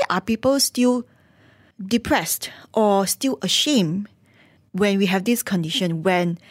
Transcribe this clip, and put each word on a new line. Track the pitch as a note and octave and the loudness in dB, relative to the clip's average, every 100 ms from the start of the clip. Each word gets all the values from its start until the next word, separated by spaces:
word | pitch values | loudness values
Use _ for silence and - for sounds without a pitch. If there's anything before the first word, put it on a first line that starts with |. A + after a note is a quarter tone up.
| - | 0
are | F#3 | -2
people | - A3+ B3+ C#4 | -2 -2 2 2
still | - - B3 B3 A#3 _ _ _ _ _ _ - | 0 2 2 2 -4 _ _ _ _ _ _ -14
depressed | F#3+ A#3 - G#3 E3 - - - - | -4 -2 0 -2 -2 -6 -8 -16 -6
or | - G#3+ G3 F#3+ | 2 4 4 2
still | - C4+ B3 | -2 -2 -2
ashamed | F3+ - D4+ C#4 E3+ F#3 G#3 _ _ _ _ _ _ | -2 0 2 2 2 -2 -6 _ _ _ _ _ _
when | F#3 G3+ G3 | -2 0 2
we | G3 | 2
have | F#3+ G3 | 0 0
this | A#3+ | -2
condition, | - F#3+ D#3+ - F3+ E3 | 0 -2 -2 -2 -2 -2
when | F3+ F3+ F3 E3+ - | 0 2 0 -4 -10